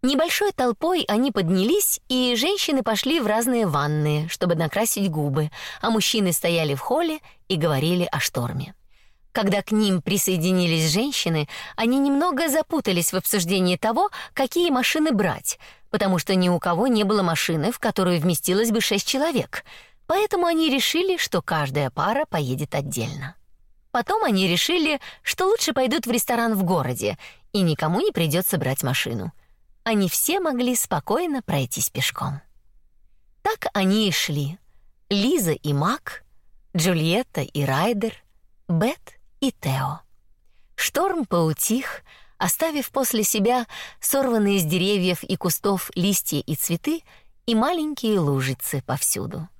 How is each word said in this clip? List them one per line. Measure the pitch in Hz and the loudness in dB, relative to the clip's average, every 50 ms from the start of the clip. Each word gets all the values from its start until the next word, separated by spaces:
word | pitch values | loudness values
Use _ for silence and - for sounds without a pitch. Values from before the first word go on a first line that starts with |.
| - | 2
Небольшой | 254 285 277 311 339 - - 415 403 | 2 2 2 2 0 0 0 0 0
толпой | 381 - 262 247 226 - - 330 370 349 254 - | 0 0 0 0 0 0 0 0 0 0 0 0
они | 208 214 254 285 | 0 2 2 2
поднялись, | 226 214 185 160 185 190 185 226 330 415 392 - - - _ - | 0 0 0 2 2 2 2 2 2 2 2 0 -2 -4 _ -2
и | 254 254 254 247 240 | 0 0 2 2 2
женщины | 226 233 339 403 392 - - 302 269 220 | 0 0 0 0 0 0 0 0 0 0
пошли | 240 220 202 - 254 311 339 | 0 -2 0 0 0 0 0
в | 254 | 2
разные | 208 208 220 233 262 254 233 226 | 2 0 0 2 2 2 2 2
ванные, | 180 147 147 143 147 151 151 151 151 147 151 151 165 | 2 2 0 0 2 0 2 2 2 2 0 -2 -4
чтобы | - - 175 180 170 | -4 -2 0 0 2
накрасить | 160 165 151 - 196 220 226 - 196 196 190 | 2 0 0 0 0 0 0 0 -2 -2 -2
губы, | 156 151 147 143 135 156 151 151 - - - - - - | 0 0 -2 0 0 0 -2 -2 -4 -10 -14 -14 -12 -6
а | - 220 | -2 0
мужчины | 226 220 190 - - 220 202 180 165 | 0 2 2 2 2 2 2 2 0
стояли | - - 175 170 165 160 151 139 | 0 0 0 0 2 0 0 -2
в | 135 | -2
холле | - - 247 302 349 330 311 311 - - - - - _ | -2 -2 0 0 0 0 -2 -6 -10 -16 -20 -20 -6 _
и | 190 | -2
говорили | 160 147 165 147 131 139 160 175 180 175 - | 0 2 2 2 2 2 2 2 0 0 0
о | - 147 | -2 -4
шторме. | - - - 135 120 120 - 131 131 - - _ _ - - _ - - - _ _ - | -4 -2 -4 -4 -4 -4 -4 -6 -8 -8 -12 _ _ -20 -20 _ -20 -20 -20 _ _ -8
Когда | _ 226 220 196 190 202 | _ -2 0 0 0 0
к | 190 - | -2 0
ним | 214 214 214 202 190 180 | 0 2 2 2 2 0
присоединились | - - 185 196 - - 190 175 156 180 185 185 180 170 160 160 160 160 | 0 0 -2 0 0 0 0 0 2 2 2 2 2 2 2 2 2 2
женщины, | 147 196 233 285 262 - - - 165 156 147 - - - - - - - | 2 2 0 0 -2 -2 -2 0 0 0 -2 -4 -6 -14 -14 -14 -6 -2
они | 226 226 254 269 | 0 2 2 2
немного | 277 285 277 277 320 359 311 254 339 320 | 2 2 2 2 2 2 0 0 0 0
запутались | 262 320 302 _ - 311 - - 185 175 170 - - | 0 0 0 _ -2 -2 0 0 0 0 0 0 -2
в | |
обсуждении | 185 - - - 208 175 165 196 190 185 180 180 - | -2 -2 0 0 0 0 0 2 2 2 2 2 2
того, | - 220 226 233 370 415 - - - - - | 0 0 2 2 0 0 -2 -8 -16 -12 -2
какие | - 269 254 - 339 349 349 | -2 -2 0 2 2 2 2
машины | 277 247 240 - - 311 302 320 262 | 2 2 2 0 0 2 2 2 2
брать, | 196 - 175 - - - - - - - - - _ - - | 2 2 0 -2 -4 -6 -8 -8 -8 -10 -20 -20 _ -14 -6
потому | - 208 202 196 185 170 | -2 0 2 2 2 0
что | - - 196 | 2 2 2
ни | 185 180 180 | 4 4 4
у | 180 165 | 2 2
кого | - 185 170 170 226 269 | 2 0 2 2 2 2
не | 247 214 208 | 4 2 2
было | 190 214 208 190 | 2 2 2 2
машины, | 170 165 - - - 170 160 143 196 | 2 0 0 0 0 0 0 0 -2
в | 240 - | -2 -2
которую | - 226 - - 190 180 180 170 | -2 -2 0 2 2 2 2 2
вместилось | 147 185 175 - - - 180 196 226 233 | 2 2 0 0 0 0 2 2 2 2
бы | 214 226 | 2 0
шесть | - - 214 196 - - | 0 0 0 0 0 0
человек. | - 269 285 330 311 233 151 - - - - - - - - - - - _ | 0 0 0 2 0 0 -2 -2 -8 -12 -12 -12 -20 -20 -20 -20 -20 -20 _
Поэтому | - 320 381 427 415 - 381 349 339 | -2 0 2 2 2 0 0 2 2
они | 339 320 320 320 | 2 2 2 2
решили, | 254 269 233 - - 320 359 381 370 | 2 2 0 0 0 0 0 0 0
что | 339 - - - 180 | -2 -2 -2 -2 -4
каждая | - - - 156 147 135 135 147 143 131 | -2 -2 -2 -2 -2 -2 -2 -2 -2 -2
пара | - - 151 185 220 269 302 | -2 -2 0 0 2 0 -2
поедет | - - 170 147 127 127 139 151 - - | -2 -2 -4 -2 -2 -2 -4 -4 -4 -4
отдельно. | 151 139 143 - 120 113 - - 147 135 139 175 - - _ - _ - - - _ _ _ | -4 -4 -4 -4 -6 -6 -6 -6 -10 -12 -12 -14 -18 -20 _ -20 _ -20 -20 -20 _ _ _
Потом | _ 240 - - 381 440 440 | _ -4 -2 0 0 0 2
они | 311 214 190 185 180 | 2 2 2 2 2
решили, | 175 175 - - 330 359 320 311 302 269 - - - - | 2 0 0 0 0 0 2 0 0 -2 -6 -10 -20 -10
что | _ - - - 359 | _ -6 -2 0 2
лучше | 381 427 440 - - | 2 2 2 2 -2
пойдут | 254 277 262 254 233 330 226 | 0 0 0 2 0 -2 -2
в | 233 | 0
ресторан | 240 247 - - 247 233 233 233 220 | -2 -2 0 0 0 0 2 0 0
в | 196 190 | 0 2
городе, | 170 190 170 131 113 127 - - 101 190 - - - - - - - _ | 2 2 2 0 0 -2 -2 -2 -4 -4 -4 -10 -20 -20 -20 -20 -4 _
и | 208 | 2
никому | 185 170 151 - - 156 170 208 | 2 2 2 0 0 0 0 2
не | 359 415 | 0 0
придётся | - - 170 156 139 175 - - - 160 | 0 0 0 2 2 0 0 0 -2 -2
брать | - 135 131 - - | 0 -2 -2 -2 -2
машину. | 131 131 - - - 117 - 92 165 - - - _ - _ _ _ - _ _ | -2 -2 -2 -2 -4 -4 -6 -6 -8 -10 -14 -20 _ -20 _ _ _ -20 _ _
Они | 226 226 208 196 175 | 0 2 2 2 2
все | - - - - 320 403 | 0 -2 -2 0 0 0
могли | 370 320 269 240 247 247 254 | 0 0 0 0 0 0 0
спокойно | 233 - - - 160 - - 208 269 359 349 285 262 | 0 -2 -2 -2 -4 -2 0 -2 0 0 -2 -2 -4
пройтись | 214 - - 139 135 120 - - - - | -4 -2 -2 -2 -2 -2 -4 -6 -6 -6
пешком. | _ - 123 - - - - 131 139 139 - - - - _ - - - - - _ _ - - - - _ _ _ _ | _ -4 -4 -4 -4 -4 -6 -6 -6 -8 -12 -18 -20 -20 _ -20 -20 -20 -20 -20 _ _ -20 -20 -20 -20 _ _ _ _
Так | _ 403 440 - - - - | _ -4 -4 -2 -6 -6 -2
они | 208 190 185 196 220 220 196 | 0 0 2 2 2 2 2
и | |
шли. | 160 - - - 151 143 143 143 165 - _ - - - - - - _ _ _ | 0 -2 -2 -2 -2 -2 -2 -4 -6 -10 _ -20 -20 -20 -20 -20 -20 _ _ _
Лиза | 202 202 196 254 359 330 202 170 | -2 0 2 2 2 2 2 0
и | 151 - - 151 147 | -2 -2 -2 -2 0
Мак, | 139 147 185 247 294 _ - - - - _ _ - _ - - - - - - | 0 0 0 -2 -4 _ -12 -14 -14 -18 _ _ -20 _ -20 -20 -20 -20 -6 -2
Джульетта | 175 156 180 180 165 156 165 170 214 254 _ _ - | 0 2 2 2 2 2 2 2 0 0 _ _ -6
и | 139 - - 143 143 | -6 -4 -2 -2 0
Райдер, | 139 - 135 165 220 240 208 196 226 - - _ _ _ _ _ - _ _ _ - | 0 2 2 2 0 0 0 -2 -4 -6 -8 _ _ _ _ _ -20 _ _ _ -2
Бет | 175 165 196 240 320 - - - - - - - - - | 0 2 2 0 -2 -4 -12 -20 -20 -20 -20 -20 -10 -4
и | - 269 | -4 -4
Тео. | - - - 151 135 135 135 135 143 165 - - - - _ - - _ _ - _ - - _ - | -4 -2 -4 -2 -2 -2 -2 -4 -6 -8 -14 -20 -20 -20 _ -20 -20 _ _ -20 _ -20 -20 _ -8
Шторм | - - - - 277 339 392 381 330 262 | -6 -6 -4 0 0 0 0 0 -2 -2
поутих, | - - 175 165 160 156 - - - 214 254 269 - - - - - - - - - _ _ | 0 2 2 2 2 2 0 0 0 0 0 -2 -4 -10 -12 -16 -20 -20 -20 -20 -20 _ _
оставив | 277 285 - - 320 330 302 294 254 - | -2 -2 0 0 0 0 0 -2 -6 -4
после | _ 269 269 226 - 220 214 | _ -2 -2 0 0 0 0
себя | 190 - 214 190 226 247 254 240 - - - - - - - | 0 0 2 2 2 2 2 0 -4 -10 -16 -16 -16 -16 -8
сорванные | - - - 277 269 254 233 220 208 202 202 196 | -4 -2 0 2 2 2 2 2 2 4 2 2
с | 170 | 2
деревьев | 151 165 185 175 196 208 202 180 185 180 - - | 2 0 0 2 2 2 2 2 0 0 -2 -2
и | - 196 | -6 -6
кустов | 175 - 175 156 - - 202 202 185 - - - | -2 -2 -2 -2 0 0 0 0 0 -2 -6 -4
листья | - 175 202 196 165 - - - 143 | -2 0 0 0 0 -2 -2 -4 -4
и | - - 156 | -2 -2 -4
цветы | - - - 170 165 - - 311 330 - _ - - _ - - - _ | -4 -2 -2 -2 -2 0 -2 -2 -2 -4 _ -20 -20 _ -20 -20 -12 _
и | - 233 | 0 2
маленькие | 220 240 285 359 339 302 302 294 - - 226 214 196 | 2 2 2 0 0 -2 -4 -4 -2 0 0 2 2
лужицы | 165 143 143 135 131 131 131 - - - - 139 - | 2 2 2 0 0 -2 -4 -4 -6 -4 -4 -6 -4
повсюду. | - 131 139 - - - 98 98 - - 180 160 180 - | -4 -4 -2 -2 -4 -4 -4 -6 -8 -8 -10 -12 -12 -16